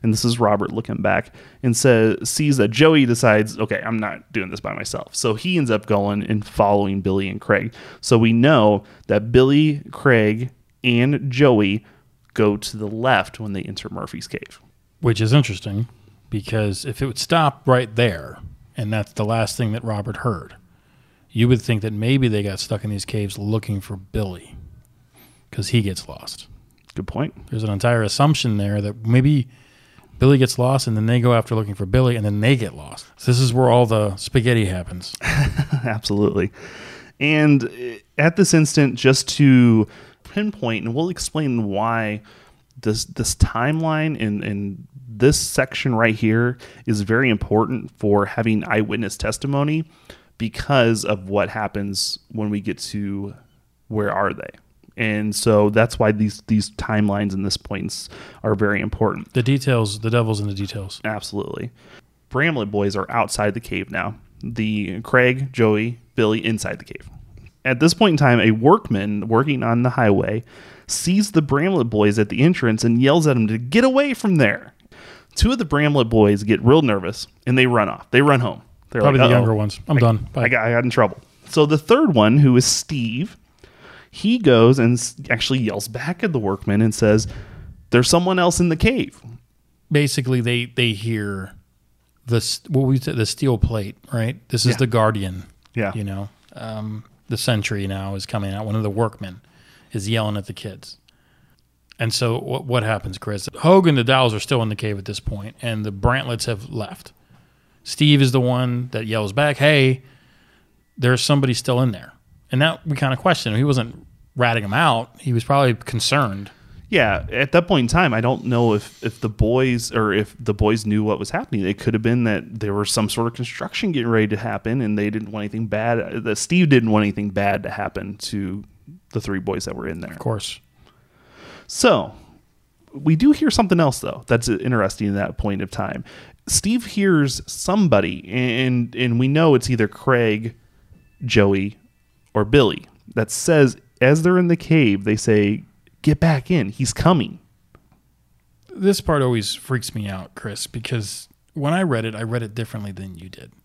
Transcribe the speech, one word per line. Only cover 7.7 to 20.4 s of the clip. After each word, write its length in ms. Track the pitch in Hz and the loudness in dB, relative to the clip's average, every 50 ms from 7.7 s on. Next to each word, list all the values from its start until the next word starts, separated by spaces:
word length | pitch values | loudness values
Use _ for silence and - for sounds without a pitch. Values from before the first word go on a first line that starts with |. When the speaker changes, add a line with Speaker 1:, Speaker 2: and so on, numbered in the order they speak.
| - - - - - - | -10 -14 -20 -20 -20 -14
Speaker 1:
So 180 | - - 123 | 0 2 4
we 140 | 113 113 113 | 4 6 4
know 520 | 113 117 123 147 160 127 107 107 104 101 - - - - - | 4 6 6 6 6 6 6 4 4 2 -2 -8 -20 -20 -6
that 240 | - 98 104 104 113 117 | -2 -2 -2 0 4 4
Billy, 480 | 123 131 135 143 147 156 156 147 143 - - | 4 6 6 4 4 2 2 0 -4 -8 -14
Craig, 580 | - - - 143 123 113 107 104 107 113 123 127 _ _ _ _ _ _ | -18 0 2 4 4 6 4 2 0 -2 -4 -8 _ _ _ _ _ _
and 480 | - 123 120 117 123 135 147 131 127 139 | -2 0 2 2 2 2 0 -2 -2 -4
Joey 540 | 123 123 147 139 123 104 104 98 101 110 _ - _ _ _ _ _ _ _ _ _ | 2 4 6 6 6 6 4 2 0 -4 _ -12 _ _ _ _ _ _ _ _ _
go 220 | - 110 104 101 | 0 2 2 2
to 220 | 104 104 - - | 0 -6 -10 -10
the 100 | 107 107 | -8 -10
left 520 | 101 110 110 117 131 127 98 92 - - - | -8 -8 -4 0 2 2 2 0 -2 -8 -12
when 100 | 110 104 | -10 -8
they 120 | 98 95 95 | -8 -8 -8
enter 260 | 95 101 - - 104 | -8 -10 -12 -12 -12
Murphy's 380 | 98 92 92 101 - - - | -10 -10 -10 -10 -12 -14 -14
Cave. 340 | - - - - - - - _ _ _ _ _ _ _ _ | -12 -12 -14 -14 -14 -20 -20 _ _ _ _ _ _ _ _
Speaker 2:
Which 180 | - 120 113 98 | -2 -2 0 0
is 140 | 110 107 123 | 2 4 4
interesting, 560 | 147 131 - 98 92 - 104 98 104 117 120 - _ _ _ _ _ _ _ | 4 2 2 -4 -10 -8 -6 -6 -6 -6 -6 -8 _ _ _ _ _ _ _
because 560 | - 107 98 - - 110 107 101 95 - - | -8 -8 -6 -4 -4 -2 -2 -2 -4 -6 -8
if 160 | - 113 - | -10 -8 -6
it 60 | 135 | -6
would 100 | 135 110 - | -6 -6 -8
stop 480 | - - 165 170 156 143 - - _ | -4 -2 0 2 2 0 -2 -2 _
right 260 | 139 127 123 127 110 107 | 2 2 2 2 -2 0
there, 400 | 113 123 117 95 82 67 71 - - - - - - - _ _ | 0 0 0 0 -4 -10 -14 -18 -18 -18 -20 -20 -20 -20 _ _
and 160 | - 113 107 110 | -8 -6 -4 -4
that's 180 | 107 104 - | -4 -6 -6
the 140 | _ - 107 | _ -6 -4
last 320 | 104 113 113 110 101 - | -2 -2 -2 -2 -4 -4
thing 160 | - 123 107 104 | -4 -4 -4 -4
that 100 | 120 - | -4 -6
Robert 340 | 113 110 104 104 120 101 | -6 -6 -6 -6 -8 -8
heard, 380 | - - 127 107 82 | -6 -4 -4 -4 -4